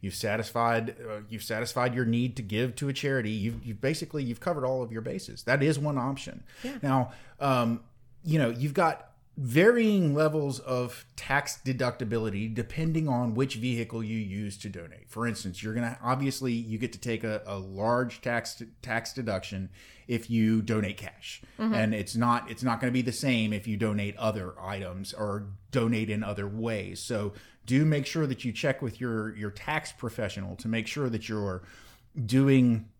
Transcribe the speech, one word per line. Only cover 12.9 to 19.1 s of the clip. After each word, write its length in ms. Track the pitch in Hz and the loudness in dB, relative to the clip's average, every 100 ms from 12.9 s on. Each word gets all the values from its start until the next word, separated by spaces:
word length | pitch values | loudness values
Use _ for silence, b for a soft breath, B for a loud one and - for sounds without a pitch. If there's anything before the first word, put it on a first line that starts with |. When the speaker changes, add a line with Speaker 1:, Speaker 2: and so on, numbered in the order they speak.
| 160 156 | 2 2
Speaker 1:
on 260 | 123 123 | 2 2
which 220 | 110 135 113 | 2 0 0
vehicle 480 | 123 117 113 113 | -2 -2 -2 -4
you 120 | 110 110 | -4 -4
use 400 | 104 98 104 98 | -4 -4 -6 -6
to 100 | 107 | -10
donate. 420 | 95 82 78 - | -10 -12 -16 -14
For 160 | 110 117 | -4 -2
instance, 340 | 107 98 90 | -2 -6 -6
you're 140 | 107 | -4
gonna, 240 | 110 120 123 | -2 -2 -4
obviously, 480 | 120 131 139 127 131 | -2 0 0 0 -2
you 260 | 117 113 110 | -2 -2 -4
get 140 | 120 | -4
to 80 | - | -4
take 240 | 120 113 | -4 -2
a, 180 | 113 107 | -2 -4
a 140 | 95 98 | -4 -8
large 640 | 95 95 107 120 127 - | -8 -2 2 2 0 -4
tax, 420 | 127 117 113 - 120 - | -2 -2 -2 -12 -14 -14
tax 320 | - 113 - | -4 -4 -4